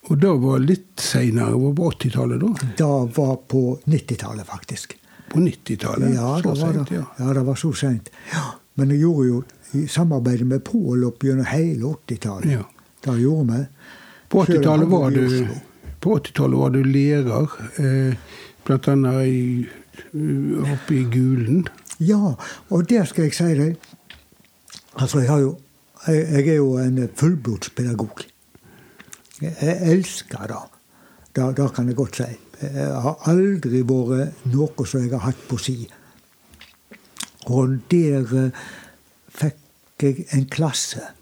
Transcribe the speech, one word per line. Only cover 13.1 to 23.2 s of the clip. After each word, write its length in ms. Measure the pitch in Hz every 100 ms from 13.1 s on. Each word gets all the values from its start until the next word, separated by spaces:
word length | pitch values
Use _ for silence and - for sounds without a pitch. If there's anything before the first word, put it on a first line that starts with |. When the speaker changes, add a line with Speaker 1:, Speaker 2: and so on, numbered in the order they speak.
| 120
Speaker 2:
gjorde 340 | 127 156 127
vi. 140 | 117 139 - - - - - _
Speaker 1:
På 200 | 202 175
Speaker 2:
Selv 100 | 165
om 0 |
Speaker 1:
åttitallet 320 | 147 156 165
Speaker 2:
han 40 |
Speaker 1:
var 120 | 180
Speaker 2:
bodde 160 | 135 135
i 80 | 127
Speaker 1:
du, 80 | 127
Speaker 2:
Oslo. 240 | 113 107 - - - -
Speaker 1:
på 200 | 180 214
åttitallet 440 | - - 135 131
var 100 | 135
du 100 | 131
lærer, 760 | 135 135 143 147 127 117 151 - 110 -
eh, 420 | 139 135 131 123 - - - -
blant 260 | - 135 139
annet 340 | 139 131 131
i, 200 | 131 127 123 123 117 - - - -
eh, 680 | 151 151 139 143 - 139
oppe 220 | 135 - 143
i 80 |
Gulen. 640 | 123 120 127 131 113 160 170 - - -
Speaker 2:
Ja, 360 | 165 208 202 120 - - -
og 200 | 180 170
der 180 | 240 170
skal 200 | -